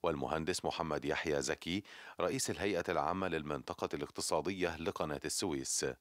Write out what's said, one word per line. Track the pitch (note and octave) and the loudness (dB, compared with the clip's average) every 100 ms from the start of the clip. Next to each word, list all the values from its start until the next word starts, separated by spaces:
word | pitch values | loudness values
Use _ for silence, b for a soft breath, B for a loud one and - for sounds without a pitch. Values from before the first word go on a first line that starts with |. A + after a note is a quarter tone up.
والمهندس | E2+ D2+ B1+ D#2 D#2+ F2+ | 2 0 0 0 0 0
محمد | E2 - E2 D2+ | 0 0 0 0
يحيى | C#2+ D2+ E2 C#2+ | 0 0 2 2
زكي | C2+ D2+ - F#2 - B B B | 2 -2 0 -2 -2 B B B
رئيس | F2 C3 - | 0 2 0
الهيئة | G#2+ G2+ F2 F2+ | 0 2 2 2
العامة | E2 C#2+ F#2 F#2+ | 2 2 2 0
للمنطقة | D#2+ D2 C#2+ - F2 F#2+ | 0 0 -4 -4 -4 -2
الاقتصادية | D#2 C#2+ - - E2 D#2+ F#2+ F2 D#2+ | -2 -4 -4 0 2 2 2 0 0
لقناة | E2 - E2 C#2+ | -2 0 -2 -2
السويس. | D2 - G2+ C#2+ B1+ - C#2+ B1+ | -2 -2 0 -2 0 0 0 -4